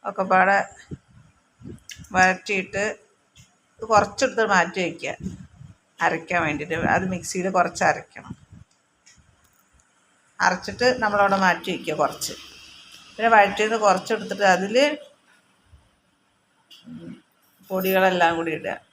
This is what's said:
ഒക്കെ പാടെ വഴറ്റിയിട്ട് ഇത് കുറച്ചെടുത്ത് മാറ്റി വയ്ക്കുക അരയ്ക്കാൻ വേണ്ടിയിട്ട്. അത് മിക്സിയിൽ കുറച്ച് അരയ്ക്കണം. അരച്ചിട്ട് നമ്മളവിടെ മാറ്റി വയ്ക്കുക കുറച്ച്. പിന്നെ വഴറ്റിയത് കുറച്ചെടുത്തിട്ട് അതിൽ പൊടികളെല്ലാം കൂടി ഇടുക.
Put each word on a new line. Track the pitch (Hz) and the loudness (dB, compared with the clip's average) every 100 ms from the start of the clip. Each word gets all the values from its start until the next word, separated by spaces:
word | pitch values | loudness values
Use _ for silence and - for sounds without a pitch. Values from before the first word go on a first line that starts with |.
| 208 | -10
ഒക്കെ | 196 190 | -6 2
പാടെ | 185 185 196 - - - - _ - _ _ _ _ - - _ - - | 4 4 2 0 -10 -18 -18 _ -20 _ _ _ _ -18 -18 _ -20 -6
വഴറ്റിയിട്ട് | 185 185 185 - 202 180 196 214 - _ _ _ _ - _ _ | 2 2 2 -4 -6 -4 -4 -6 -6 _ _ _ _ -20 _ _
ഇത് | _ 220 | _ 2
കുറച്ചെടുത്ത് | 214 202 - 262 214 214 | 2 2 0 -2 0 2
മാറ്റി | 190 170 190 | 2 2 -2
വയ്ക്കുക | 175 151 139 - - - - _ - - _ _ | -6 -6 -10 -10 -12 -14 -20 _ -20 -20 _ _
അരയ്ക്കാൻ | 170 165 160 180 160 | -2 -2 -2 -2 -2
വേണ്ടിയിട്ട്. | 143 151 160 165 | -4 -6 -4 0
അത് | 180 185 | 0 0
മിക്സിയിൽ | 185 - 190 180 196 | -6 -8 -6 -2 0
കുറച്ച് | 175 - 170 | 0 0 0
അരയ്ക്കണം. | 147 - - - - _ - - _ _ _ _ _ _ _ _ _ _ _ _ _ _ _ _ _ | 0 -6 -20 -18 -18 _ -20 -20 _ _ _ _ _ _ _ _ _ _ _ _ _ _ _ _ _
അരച്ചിട്ട് | 180 180 - 196 247 254 | 0 0 -8 -2 0 2
നമ്മളവിടെ | 220 202 196 196 | 0 2 2 4
മാറ്റി | 190 170 170 | 2 2 -2
വയ്ക്കുക | 170 - 151 | -8 -6 -2
കുറച്ച്. | 143 - - - - - - - - - - | -2 -2 -12 -12 -18 -20 -20 -20 -20 -20 -20
പിന്നെ | - 226 | -2 4
വഴറ്റിയത് | 226 202 196 220 226 | 6 4 2 -2 2
കുറച്ചെടുത്തിട്ട് | 208 185 - 220 190 190 202 | 2 2 0 -6 -4 0 2
അതിൽ | 180 196 226 294 294 - _ _ _ _ _ _ - _ _ _ _ _ _ _ _ _ - - 80 - - _ _ _ _ _ | 4 2 2 2 0 -12 _ _ _ _ _ _ -20 _ _ _ _ _ _ _ _ _ -20 -20 -18 -16 -18 _ _ _ _ _
പൊടികളെല്ലാം | 190 185 190 190 180 165 165 | -4 0 4 2 4 2 2
കൂടി | 165 156 | -4 -6
ഇടുക. | 95 - _ | -8 -10 _